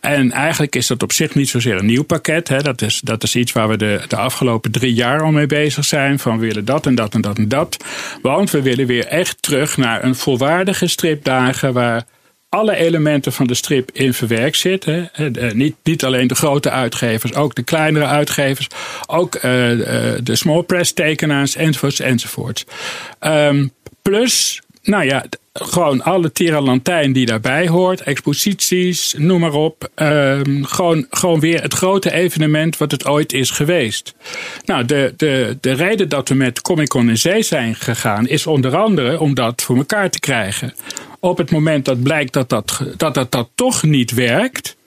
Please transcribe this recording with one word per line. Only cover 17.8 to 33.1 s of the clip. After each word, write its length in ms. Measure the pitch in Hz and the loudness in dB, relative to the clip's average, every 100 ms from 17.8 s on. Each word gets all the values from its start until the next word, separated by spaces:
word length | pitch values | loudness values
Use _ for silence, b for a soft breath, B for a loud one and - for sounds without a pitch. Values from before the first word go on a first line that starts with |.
| 156 151 143 | 2 2 2
uitgevers. 640 | 143 147 - 139 135 131 B B B B | 0 0 0 0 -2 -6 B B B B
Ook, 280 | 165 175 | -2 -2
eh, 380 | - 127 127 120 117 110 120 117 | -2 0 2 2 0 0 -2 -2
eh, 80 | 113 | -2
de 140 | 123 127 | -2 0
small 260 | 170 156 | 2 0
press 300 | 175 180 170 | 0 -2 -2
tekenaars 640 | - 156 156 156 143 139 - | 0 -2 0 0 0 0 0
enzovoorts 440 | 160 139 139 - | 0 0 -2 -2
enzovoorts." 640 | - 123 - - 123 120 - B B B B B | 0 -2 -2 -8 -8 -8 -10 B B B B B
Ehm, 480 | 156 156 147 143 139 _ - _ | 0 2 4 2 0 _ -20 _
plus, 580 | - 202 247 - - - _ _ | 0 2 2 0 -2 -6 _ _
nou 220 | - 202 | 0 2
ja, 160 | 139 135 - | 2 0 -2
d-, 100 | - _ | -16 _
gewoon 500 | - - 180 160 131 | -12 -4 2 2 2
alle 300 | 160 185 160 | 2 2 0
tierenlantijn 800 | - 170 151 135 127 123 175 143 | 0 2 2 2 2 2 0 2
die 140 | 131 120 | 2 2
daarbij 420 | 110 113 139 180 | 0 0 0 2
hoort, 320 | 170 185 185 | 4 2 0
exposities, 1120 | - 143 - 147 - 190 - 180 180 170 - - | -4 -4 -2 0 0 0 0 2 0 0 -4 0
noem 220 | 156 185 | 2 4
maar 120 | 165 | 2
op. 360 | 147 156 - - | 0 0 -2 -14
Ehm, 680 | - 156 151 139 139 139 139 | -2 2 4 2 2 0 -2
gewoon, 440 | 143 - 175 165 131 | -2 0 2 2 0
gewoon 300 | - 180 165 | -2 2 4
weer 220 | 160 165 | 2 2
het 120 | 160 | -2
grote 380 | - 185 196 190 | 0 2 2 2
evenement 640 | 151 175 - 156 151 160 151 | 0 0 2 2 2 0 0
wat 140 | 147 | -2
het 160 | 143 | -2
ooit 260 | - | 0